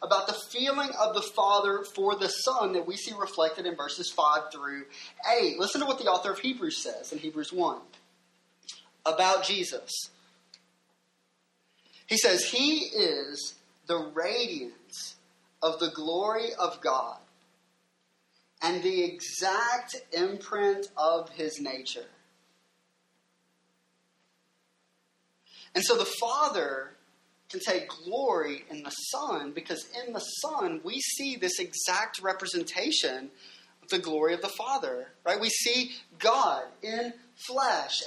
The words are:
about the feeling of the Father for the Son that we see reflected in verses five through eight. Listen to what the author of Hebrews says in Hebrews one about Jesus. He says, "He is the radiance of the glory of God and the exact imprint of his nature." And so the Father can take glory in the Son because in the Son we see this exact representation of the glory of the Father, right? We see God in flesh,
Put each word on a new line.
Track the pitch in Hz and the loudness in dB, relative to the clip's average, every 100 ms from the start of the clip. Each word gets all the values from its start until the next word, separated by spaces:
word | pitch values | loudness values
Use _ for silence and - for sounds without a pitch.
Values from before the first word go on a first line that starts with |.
about | 180 196 202 | 2 2 2
the | 214 - | -4 -6
feeling | 240 269 277 269 - | -2 0 0 -2 0
of | 214 202 | 2 2
the | |
Father | 202 - 202 202 202 196 | -2 2 6 6 4 0
for | - - 196 196 | -4 0 0 2
the | 190 | 0
Son | - 254 254 196 | 0 0 2 2
that | 180 170 | 0 -2
we | 202 | -6
see | - | -8
reflected | 208 196 - 160 160 175 | -6 -4 2 2 2 -4
in | 165 | -4
verses | 143 - 170 | -6 -4 -4
five | - 151 151 151 | 4 6 6 0
through | 151 143 139 139 - - - 202 240 | -8 -8 -8 -12 -16 -18 -6 2 4
eight. | 180 156 | 4 2
Listen | 202 285 | 0 0
to | 277 | 0
what | 254 | 2
the | 214 | 2
author | 180 196 | 2 2
of | 180 | -2
Hebrews | 254 254 165 - | -2 -2 -4 -4
says | 135 110 - | -6 -8 -8
in | 151 | -8
Hebrews | 156 151 147 | -6 -6 -4
one | 180 165 - - - _ _ _ _ _ _ - - - _ 156 | 0 0 0 -10 -20 _ _ _ _ _ _ -18 -18 -20 _ 0
about | 160 185 190 | 4 4 4
Jesus. | - 202 175 131 - - - - _ _ _ - _ _ _ _ _ _ _ _ _ _ _ _ _ - - | 2 -2 -2 -6 -6 -8 -8 -14 _ _ _ -20 _ _ _ _ _ _ _ _ _ _ _ _ _ -20 -2
He | 220 | 4
says, | 220 180 - | 6 6 4
"He | 240 285 311 | 2 2 2
is | - 214 180 147 139 143 - - _ _ - | 0 0 2 0 -4 -8 -10 -12 _ _ -2
the | 170 151 | -2 0
radiance | 156 180 240 233 160 120 - - - - - _ _ _ _ | -2 -2 0 -2 -4 -8 -12 -16 -12 -12 -14 _ _ _ _
of | 160 160 | 2 4
the | 165 | 0
glory | 160 156 170 208 220 226 | 0 -2 2 2 2 0
of | - 175 - | 0 0 2
God | 143 131 - - - _ _ _ _ _ _ _ _ _ _ _ _ _ | 2 2 0 -6 -16 _ _ _ _ _ _ _ _ _ _ _ _ _
and | 165 180 | -2 2
the | 180 185 | 2 2
exact | 175 - - - 190 202 240 247 - 175 - | 0 -2 -8 -2 0 2 2 0 -2 -12 -6
imprint | 170 190 202 - 208 202 196 - - | 0 0 0 -6 2 2 2 -2 2
of | 156 165 165 | 4 4 0
his | - 156 147 | -6 -6 -4
nature." | 139 131 127 123 117 _ _ _ _ _ _ _ _ _ _ _ _ _ _ _ _ _ _ _ _ _ _ _ _ _ _ _ _ _ _ _ _ _ _ - - - | -8 -6 -8 -8 -12 _ _ _ _ _ _ _ _ _ _ _ _ _ _ _ _ _ _ _ _ _ _ _ _ _ _ _ _ _ _ _ _ _ _ -20 -4 0
And | |
so | - 233 | 4 4
the | - | 4
Father | - 233 277 294 202 185 180 135 - _ _ _ _ _ | 0 0 4 2 2 -2 -4 -8 -16 _ _ _ _ _
can | 190 | -6
take | 214 180 - | 0 0 -2
glory | - 170 233 262 180 147 143 - | -10 -6 -2 2 2 0 -4 -10
in | 151 | -12
the | 143 | -10
Son | - - 269 294 165 147 | -10 -6 -6 -4 -4 -6
because | 147 - 156 - 240 247 | -10 -8 -8 -8 -10 -8
in | |
the | 214 | -8
Son | - - 294 311 370 226 | -8 -6 -4 -2 -2 -4
we | 339 277 | -6 -6
see | - - 277 247 | -4 -4 -4 -2
this | 180 180 | -2 -2
exact | 180 - - 180 165 - | -4 -4 0 0 -2 -2
representation | 190 190 185 175 160 180 240 - 147 127 135 - - - - _ | -2 -2 -2 -4 -2 -2 0 2 0 -2 -10 -16 -20 -20 -20 _
of | - | -4
the | 190 | -2
glory | 165 156 160 | 0 2 2
of | 170 | 2
the | 185 | -2
Father, | - 233 277 139 123 127 - | -6 -2 -2 -2 -6 -8 -6
right? | 170 202 | 0 0
We | 220 | 2
see | - 233 247 247 - - - | 0 2 2 0 -6 -18 2
God | 214 254 214 139 - - | 4 6 4 2 -4 -10
in | 214 226 240 - - - | -6 -4 -4 -8 -20 -18
flesh, | - 254 262 170 - - | -6 0 2 2 0 -4